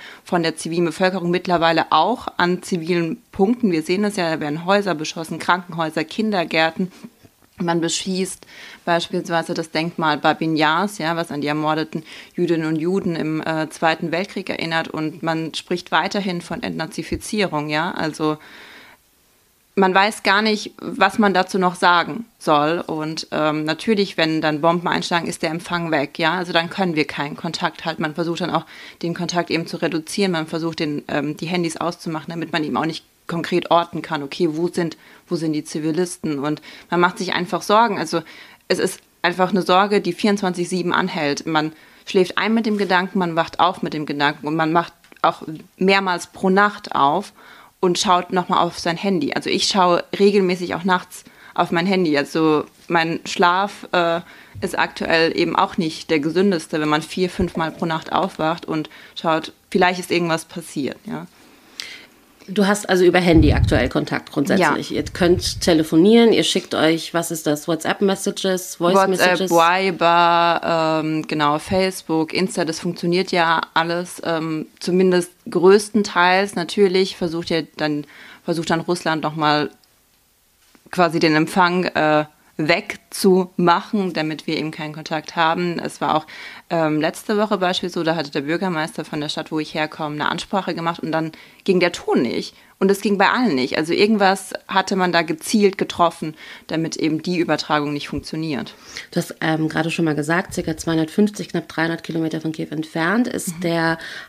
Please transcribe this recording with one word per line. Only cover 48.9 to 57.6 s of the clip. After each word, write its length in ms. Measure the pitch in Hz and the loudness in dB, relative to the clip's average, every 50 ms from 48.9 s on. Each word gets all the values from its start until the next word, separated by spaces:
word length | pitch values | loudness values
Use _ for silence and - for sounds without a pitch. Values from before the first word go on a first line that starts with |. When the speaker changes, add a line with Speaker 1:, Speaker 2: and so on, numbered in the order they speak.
| 165 | -4
Speaker 1:
Handy. 380 | - - 196 196 160 139 - - | -2 0 0 0 0 0 -2 -4
Also 160 | - - - | -4 -2 -2
ich 180 | - 185 - - | -2 0 0 0
schaue 360 | - 196 180 180 175 - - - - - | 2 4 4 4 4 2 0 -2 0 4
regelmäßig 560 | 202 208 196 208 185 180 185 175 175 180 - | 4 6 6 4 4 2 0 -2 -4 -4 -4
auch 100 | 160 175 | -2 0
nachts 400 | 190 180 180 - - - - - - - - - - - | 0 0 0 -2 -6 -16 -20 -20 -20 -20 -20 -20 -6 -2
auf 160 | - 175 - | -2 0 0
mein 140 | 185 170 170 | 0 0 0
Handy. 320 | 196 190 190 180 156 143 | 2 2 2 2 2 2
Also 480 | 143 139 - - 165 160 156 151 143 - - - _ - - | 0 0 0 0 2 2 2 2 2 0 -4 -12 _ -4 0
mein 320 | 170 170 160 165 165 - - | 0 0 2 0 -2 -6 -8
Schlaf, 640 | - - - 180 175 175 190 202 202 - - - - | -6 0 2 4 4 4 2 0 -2 -6 -10 -8 -2
äh, 280 | - 180 170 170 165 170 175 - - - - - - - | 0 0 2 2 0 -2 -4 -10 -18 -20 -20 -20 -10 -8
ist 160 | - - - - | -8 -4 -2 -2
aktuell 580 | 165 175 - - - - 165 165 165 165 - | -2 -2 -2 -4 0 2 2 4 4 2 2
eben 200 | - 170 165 - | 2 0 2 2
auch 200 | - 190 190 - | 0 0 0 0
nicht 320 | - 170 156 - - - - | -2 -2 -2 -4 -6 -2 0
der 100 | 165 151 | 0 0
gesündeste, 600 | 139 160 156 180 196 202 185 160 - - 180 156 | 0 0 0 2 2 2 2 0 -2 -4 -4 -2
wenn 80 | 151 151 | 0 0
man 140 | 151 156 | 0 0
vier, 260 | 151 - - 185 185 180 | -2 -4 -4 -2 -2 -2
fünfmal 420 | - - 185 175 - 175 | -2 -2 -4 -2 -2 -4